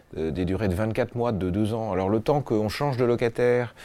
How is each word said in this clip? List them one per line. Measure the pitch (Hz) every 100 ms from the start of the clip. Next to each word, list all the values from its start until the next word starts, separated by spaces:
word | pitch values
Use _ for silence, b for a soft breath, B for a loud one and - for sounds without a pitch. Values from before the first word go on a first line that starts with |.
| _ -
euh, | 80
des | 78
durées | 90 95 101
de |
vingt-quatre | 90 110 113 117
mois, | 120 120
de | 107 92
deux | 92 107
ans. | 113 110
Alors, | 92 95
le | 110
temps | 107 147
qu'on | - 110 107
change | - 147 120
de |
locataire, | 123 120 117 117 123 123 120 B